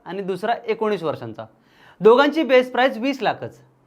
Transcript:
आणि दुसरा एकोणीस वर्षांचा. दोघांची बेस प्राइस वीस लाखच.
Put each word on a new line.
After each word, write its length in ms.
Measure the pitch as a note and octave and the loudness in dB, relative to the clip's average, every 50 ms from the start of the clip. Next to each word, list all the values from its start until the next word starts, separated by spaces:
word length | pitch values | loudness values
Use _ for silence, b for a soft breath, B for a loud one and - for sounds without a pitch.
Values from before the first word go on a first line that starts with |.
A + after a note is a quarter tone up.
| - | -16
आणि 160 | E3 F3 G3+ | -12 -12 -8
दुसरा 320 | G3 F3+ F#3+ F#3 G#3 A3+ A#3 - - | -8 -8 -8 -6 -4 -4 -4 -4 -4
एकोणीस 360 | G#3+ G#3+ G#3+ A3 G#3+ G#3 F3 E3 | -6 -6 -4 -4 -4 -4 -4 -4
वर्षांचा. 420 | D3+ B2+ B2 B2+ A2+ A2 - A2+ - _ b b b b b b b b - | -6 -6 -8 -10 -14 -14 -16 -18 -18 _ b b b b b b b b 2
दोघांची 420 | F3 G#3+ A#3 B3+ C#4+ D4 D4 D#4+ D#4 | 6 6 6 6 6 4 0 -2 0
बेस 280 | A#3+ C4+ B3+ B3 B3+ | 4 4 4 4 2
प्राइस 260 | - A#3+ B3+ C#4 G#3+ | 0 0 0 0 0
वीस 240 | A3 A3+ C#4 C#4 C4+ | -4 -6 -6 -4 -4
लाखच. 380 | G#3+ E3+ D3 - B2+ A2+ - _ _ _ _ b b | -4 -4 -4 -4 -8 -14 -16 _ _ _ _ b b